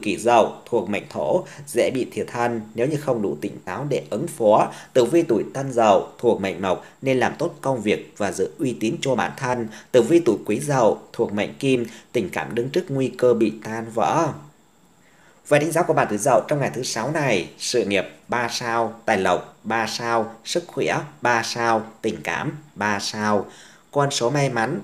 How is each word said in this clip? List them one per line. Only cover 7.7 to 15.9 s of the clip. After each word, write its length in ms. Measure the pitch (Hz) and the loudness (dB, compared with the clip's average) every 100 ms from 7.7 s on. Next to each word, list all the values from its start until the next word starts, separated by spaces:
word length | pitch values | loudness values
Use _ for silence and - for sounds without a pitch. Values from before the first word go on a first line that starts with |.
| 127 | -2
việc 340 | 104 80 - - | 0 -2 -2 -6
và 160 | 98 | -4
giữ 180 | 90 90 - | -2 -4 -2
uy 180 | 139 110 | -4 -2
tín 160 | 110 - | -2 -2
cho 140 | 139 | -2
bản 180 | 120 87 - | 0 -2 -4
thân. 320 | 131 123 110 - - | -4 -2 -4 -10 2
Tử 100 | 127 | 4
vi 180 | 220 170 | 6 6
tuổi 160 | 170 101 - | 4 0 0
Quý 140 | 110 | -4
Dậu 380 | 147 135 110 - - | 0 4 4 2 -4
thuộc 200 | - 110 | -4 -2
mệnh 220 | 104 90 | -2 -4
Kim, 320 | - 135 127 113 - - | -2 0 0 -2 -10 -6
tình 180 | 123 90 | -4 -2
cảm 240 | - 71 | -4 -4
đứng 160 | 113 131 | -4 -2
trước 140 | 185 180 | -2 -2
nguy 240 | 135 131 - | -2 -2 2
cơ 160 | 123 | 2
bị 180 | 110 110 - | 4 2 -2
tan 260 | 110 113 113 | -8 -8 -6
vỡ. 380 | 113 90 135 160 - - _ _ _ _ _ _ _ - _ - | -2 0 2 0 -4 -16 _ _ _ _ _ _ _ -20 _ 2
Về 100 | 147 | 2
đánh 140 | 156 | 4
giá 100 | 160 | 0
của 120 | 175 | 2